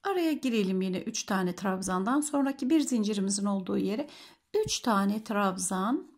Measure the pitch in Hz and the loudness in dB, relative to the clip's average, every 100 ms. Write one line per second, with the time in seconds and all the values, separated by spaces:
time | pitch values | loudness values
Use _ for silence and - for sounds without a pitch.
0 | - 370 330 285 262 226 190 190 190 185 | 0 2 2 2 0 2 2 2 0 -2
1 | - - - 196 180 180 196 185 190 185 | -4 -8 -4 -2 -2 -2 -4 -2 -2 -2
2 | 190 277 294 285 277 277 254 320 262 240 | 2 0 0 0 0 0 2 2 4 2
3 | 208 208 196 202 202 196 185 202 190 214 | 2 0 0 0 0 -2 0 0 0 -2
4 | 294 - - - _ 415 427 - 247 202 | -6 -10 -20 -20 _ -2 0 -2 2 2
5 | 196 214 214 202 196 190 185 185 196 302 | 2 0 -2 0 0 0 -2 -2 0 -2
6 | - | -4